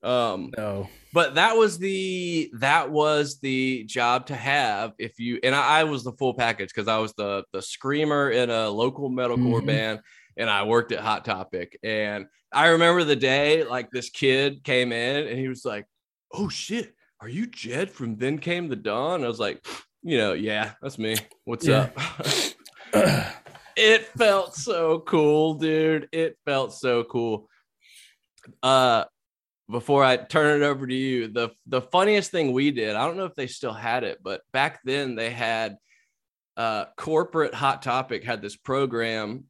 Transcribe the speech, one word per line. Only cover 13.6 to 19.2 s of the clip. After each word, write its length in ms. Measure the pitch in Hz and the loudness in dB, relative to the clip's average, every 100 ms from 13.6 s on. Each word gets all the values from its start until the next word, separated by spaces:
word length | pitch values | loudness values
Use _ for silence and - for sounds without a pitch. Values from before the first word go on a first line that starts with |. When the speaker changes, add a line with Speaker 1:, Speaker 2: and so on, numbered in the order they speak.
| 139 | 2
Speaker 1:
like, 260 | 123 117 | -4 -6
this 180 | 127 123 | -10 -10
kid 540 | - 135 131 139 143 | -2 2 2 0 -4
came 280 | - 127 123 | -2 0 2
in 340 | 117 120 143 147 | -2 -2 -2 -4
and 120 | 123 | -6
he 100 | 131 | -6
was 160 | 127 131 | -6 -6
like, 200 | 104 98 _ _ _ _ | -8 -12 _ _ _ _
"Oh 160 | - 202 | -6 -6
shit, 440 | - - 226 - _ _ _ | -6 -6 -6 -8 _ _ _
are 80 | 110 | -12
you 180 | 143 240 | -8 -8
Jed 440 | - 110 127 196 | -8 -8 -6 -6
from 260 | - 117 107 | -6 -8 -4
Then 220 | 131 151 | -4 -4
Came 300 | 165 175 170 | -4 -4 -4
the 60 | 120 | -6
Dawn?" 460 | 107 107 147 180 | -4 -2 -2 -2